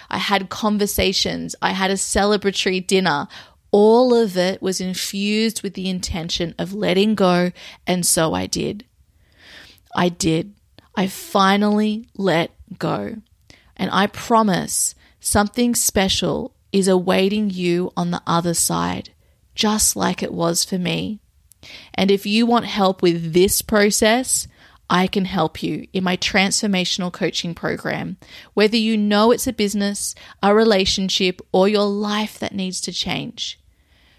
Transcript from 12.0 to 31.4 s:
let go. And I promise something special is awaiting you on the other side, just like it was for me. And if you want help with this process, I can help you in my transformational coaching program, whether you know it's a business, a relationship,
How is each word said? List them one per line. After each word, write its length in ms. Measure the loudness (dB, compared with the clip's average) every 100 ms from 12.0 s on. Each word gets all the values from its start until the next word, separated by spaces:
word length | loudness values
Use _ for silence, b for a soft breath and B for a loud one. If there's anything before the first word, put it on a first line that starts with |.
| -8 -4
let 340 | 0 0 -2 -8 -20 -6
go. 380 | -4 -4 -6 -12 -16 _ _ b b -8
And 120 | -2
I 160 | 0 0
promise 880 | -4 0 2 4 0 -2 -4 -4 -6 b b
something 560 | -2 0 0 0 0 2
special 760 | 0 0 0 0 -2 -2 -6 _ _
is 160 | 2 4
awaiting 600 | 2 2 2 2 0 -2
you 440 | -2 0 0 -2 -4
on 140 | -4
the 120 | -4 0
other 280 | 0 0
side, 560 | -2 -2 -2 -2 -4 -10 _ _ _ _
just 400 | -2 0 2 0
like 260 | 0 -2 -2
it 140 | -6
was 300 | -2 -2 0
for 140 | -2 -4
me. 420 | -2 -4 -4 -10 _ _ _ _ B B B
And 160 | -2 2
if 160 | 2 2
you 200 | 2 4
want 180 | 2 0
help 360 | 0 0 4
with 300 | 2 2 2
this 300 | 4 4 2
process, 840 | 0 2 2 4 2 2 0 -4 -4 b b b _
I 180 | 0 2
can 200 | 0 -2
help 360 | -2 -2 -2
you 240 | -6 -6 -6
in 100 | -4
my 140 | -2 -2
transformational 960 | 0 0 2 0 0 0 -2 -4 -6
coaching 420 | -4 -4 -4 -8
program, 640 | -6 -6 -6 -6 -6 -8 -12 B B B
whether 220 | 0 2 4
you 200 | 2 2
know 340 | 2 4 4
it's 160 | 4 0
a 60 |
business, 640 | -2 -2 0 -2 -4 -8 -10 B B
a 100 | 2
relationship, 880 | 4 4 4 2 0 -2 0 0 -2